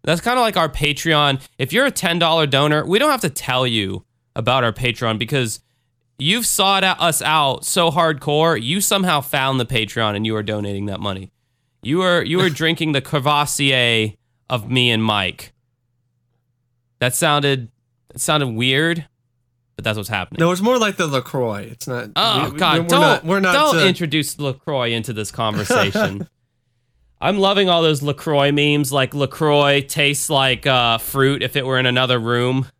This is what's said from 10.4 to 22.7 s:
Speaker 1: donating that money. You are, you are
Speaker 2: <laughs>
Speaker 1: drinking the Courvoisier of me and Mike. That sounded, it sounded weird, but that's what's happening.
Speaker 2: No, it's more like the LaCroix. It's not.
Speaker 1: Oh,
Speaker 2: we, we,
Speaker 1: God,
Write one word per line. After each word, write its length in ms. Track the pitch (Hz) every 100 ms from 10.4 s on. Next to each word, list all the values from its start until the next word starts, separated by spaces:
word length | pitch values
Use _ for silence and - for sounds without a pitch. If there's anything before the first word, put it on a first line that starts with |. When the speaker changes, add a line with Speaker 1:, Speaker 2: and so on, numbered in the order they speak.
Speaker 1:
donating 420 | 104 104 101 101
that 160 | 101 98
money. 320 | 104 95 95 _ _ _ _ _
You 200 | 113 170
are, 200 | 185 175
you 180 | 107 175
are 100 | 190
Speaker 2:
<laughs> 100 | 143
Speaker 1:
drinking 300 | 160 165 156
the 80 | 139
Courvoisier 1160 | 131 151 135 147 147 - 139 131 120 113 110 - _ _ -
of 200 | 127 107
me 200 | 127 123
and 120 | 110
Mike. 520 | 110 104 92 - - _ _ _ _ _ _ _ _ _ _ _ _ _ _ _
That 160 | 123
sounded, 560 | - 165 147 139 135 113 _ _ _ _
it 60 | -
sounded 280 | - 151 135
weird, 580 | 110 127 131 165 170 147 _ _ _ _ _ _ -
but 80 |
that's 120 | 113 107
what's 140 | 98
happening. 300 | 104 90 -
Speaker 2:
No, 120 | 165
it's 80 | 180
more 160 | 214 247
like 180 | 214 190
the 80 | 165
LaCroix. 540 | 135 - 139 120 101 107
It's 180 | 117 -
not. 220 | 123 107
Speaker 1:
Oh, 300 | 156 220 196
Speaker 2:
we, 60 | 131
we, 60 | 147
Speaker 1:
God, 220 | 175